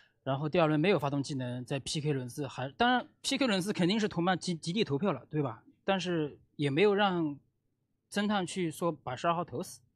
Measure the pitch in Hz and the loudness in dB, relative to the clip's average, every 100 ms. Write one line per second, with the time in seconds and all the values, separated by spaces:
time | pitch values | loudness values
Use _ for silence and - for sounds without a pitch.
0 | _ _ - 135 151 180 156 151 175 175 | _ _ -4 -2 0 2 4 4 4 2
1 | 143 143 135 139 123 123 127 139 - 160 | 2 -2 -2 -4 -4 -6 -6 -6 -4 -4
2 | 147 135 123 151 135 - 131 - 240 247 | -2 -2 -4 -6 -8 -6 -6 2 4 2
3 | - _ - 269 262 196 185 - 170 220 | 0 _ -4 0 2 2 0 2 2 2
4 | 208 - 175 180 - 170 - 175 - 139 | 0 0 0 0 -2 -4 -2 -2 0 0
5 | 202 139 - 151 139 110 - _ - 190 | 0 -2 -4 -4 -4 -6 -16 _ -2 -2
6 | 175 170 147 - _ - 143 139 208 196 | 0 -2 -2 -6 _ -4 0 4 4 4
7 | 202 180 156 143 _ _ _ _ _ _ | 2 2 0 -4 _ _ _ _ _ _
8 | _ 202 208 208 180 196 170 - 170 151 | _ -2 0 0 -2 -2 -4 -2 -2 -2
9 | - 127 170 170 170 127 185 - _ | -6 -2 0 0 -2 -6 -10 -14 _